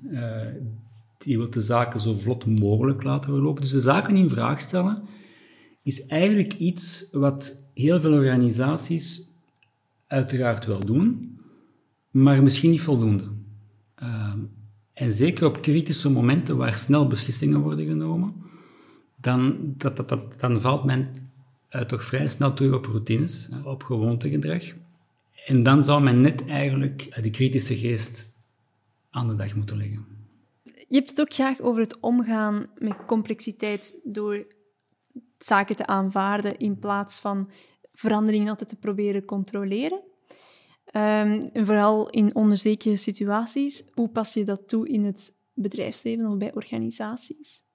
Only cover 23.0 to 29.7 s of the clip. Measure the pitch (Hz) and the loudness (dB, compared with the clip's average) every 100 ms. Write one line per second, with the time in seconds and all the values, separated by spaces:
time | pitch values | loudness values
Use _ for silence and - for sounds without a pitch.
23 | 107 113 - - - 127 139 135 - 117 | 0 0 0 -4 -12 -12 -10 -10 -4 0
24 | 110 117 147 147 151 170 - - - _ | 0 0 -2 -2 -2 -4 -6 -18 -20 _
25 | _ _ _ - - 131 120 143 139 147 | _ _ _ -20 2 4 6 6 6 4
26 | 135 120 143 - - 143 143 135 135 - | 6 6 6 2 -4 -2 0 0 -2 -6
27 | - - 110 107 131 131 - 110 117 113 | -12 -6 -6 0 2 2 -2 -2 -2 -4
28 | - - - _ _ _ _ _ _ _ | -6 -12 -16 _ _ _ _ _ _ _
29 | _ 131 117 107 104 104 104 | _ -4 -4 -2 -4 -4 -4